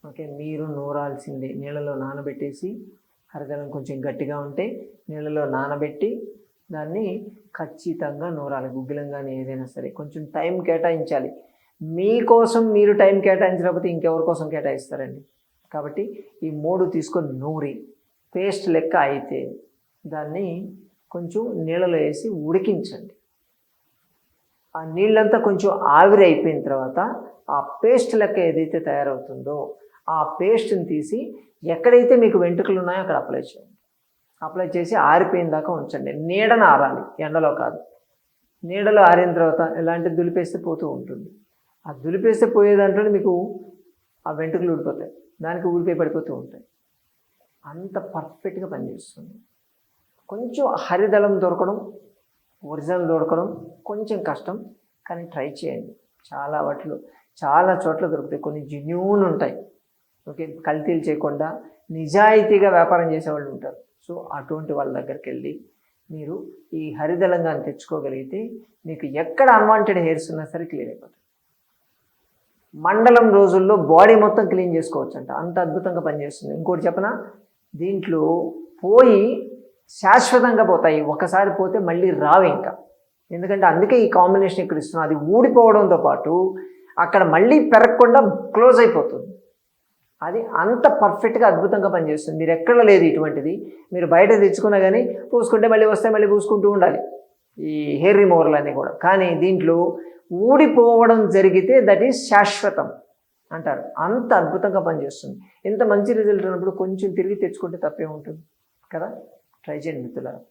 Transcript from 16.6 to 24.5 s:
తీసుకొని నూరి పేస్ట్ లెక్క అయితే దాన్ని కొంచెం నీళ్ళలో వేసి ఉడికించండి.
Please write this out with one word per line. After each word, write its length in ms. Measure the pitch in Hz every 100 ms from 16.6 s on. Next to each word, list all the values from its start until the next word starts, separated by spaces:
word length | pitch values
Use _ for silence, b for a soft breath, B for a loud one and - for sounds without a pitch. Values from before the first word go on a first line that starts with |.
| 156 185 180
తీసుకొని 540 | 165 151 180 151 131
నూరి 480 | 143 156 143 123 - _ _ _ _ 180
పేస్ట్ 340 | 196 196 185
లెక్క 260 | 160 160 175
అయితే 600 | 139 139 - 135 131 - _ _ _ _ 160
దాన్ని 680 | 156 147 170 190 170 202 - _ _ _
కొంచెం 540 | 175 170 202 240 190 160
నీళ్ళలో 320 | 170 180 165
వేసి 320 | 147 147 226
ఉడికించండి. 840 | 180 151 185 196 175 - - 202 _ _ _ _ _ _ _ _ _ _ _ _ _ _